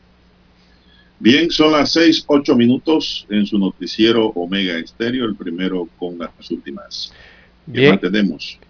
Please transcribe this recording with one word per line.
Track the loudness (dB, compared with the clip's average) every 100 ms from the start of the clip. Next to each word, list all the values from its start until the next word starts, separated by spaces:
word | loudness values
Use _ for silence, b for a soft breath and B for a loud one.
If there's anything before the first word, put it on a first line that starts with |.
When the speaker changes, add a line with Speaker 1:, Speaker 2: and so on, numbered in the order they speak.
| _ _ _ _ _ _ b b b b b _
Speaker 1:
Bien, | 2 4 2
son | 2 2
las | 4 2
seis, | 4 4 4 2
ocho | 0 2 2
minutos | 4 2 2 -2 -2 -10 -4
en | -2 0
su | 0
noticiero | -2 -4 -12 0 2 4 0 -2
Omega | -6 -4 -2 -4
Estéreo, | -8 _ -6 -4 -4
el | -6
primero | -10 -6 -4 -4 -8 _
con | -12 -10
las | -14 -14 -12
últimas. | -12 -10 -16 -16 -14 -14 b b b b _ -12
¿Qué | 2
Speaker 2:
Bien. | 4
Speaker 1:
más | 4
tenemos | 0 0 -2 -4 -12 -16 -16